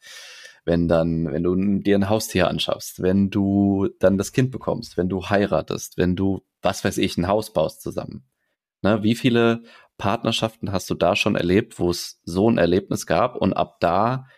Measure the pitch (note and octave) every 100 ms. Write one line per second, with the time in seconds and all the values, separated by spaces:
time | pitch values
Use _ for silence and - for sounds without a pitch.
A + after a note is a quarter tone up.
0 | - - - - - - - E2+ E2+ E2
1 | E2+ E2 E2 D#2 F2 F#2 G2+ G2 G2+ G2+
2 | G2 A2 - F#2 E2+ E2+ - - - -
3 | F#2 G2 G2 G#2 G2 G2 G2+ G2 F#2 -
4 | F#2 G2 G2 - C3 A#2 - F2+ - -
5 | F2+ F#2+ F#2 G2+ G2+ D#2 - - - -
6 | F2+ F2+ G2 F#2+ _ _ F#2 - G2+ -
7 | G2 - F2 G#2+ G#2+ D#2 D#2 - - -
8 | - - _ _ _ _ _ - G2 G#2+
9 | G#2 A#2 C3 A#2 A#2 A#2 - - _ -
10 | G2+ G#2+ A2+ A2+ A2+ - G2 F#2+ - F2
11 | E2+ G2+ G#2 - F2 F#2+ - - F2+ F2
12 | - - - F2+ A2+ A2+ F2 F#2 - -
13 | - E2 B2 - F#2+ - F2+ - E2+ F#2
14 | A2+ C3 C3